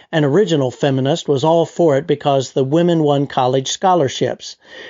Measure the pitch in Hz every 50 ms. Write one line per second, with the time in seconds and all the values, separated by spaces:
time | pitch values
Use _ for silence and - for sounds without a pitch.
0 | - - - 165 147 139 139 190 214 170 165 143 135 123 - - - 143 135 131
1 | 131 135 160 170 - - 143 127 135 160 165 165 160 160 - - 170 160 139 135
2 | - - 147 139 - 147 139 135 127 - - 151 135 131 147 165 175 175 170 160
3 | 151 147 143 139 143 131 - 139 127 127 127 135 135 - - - - 185 180 175
4 | 139 123 - - 131 117 - - - - - _ _ - - - - -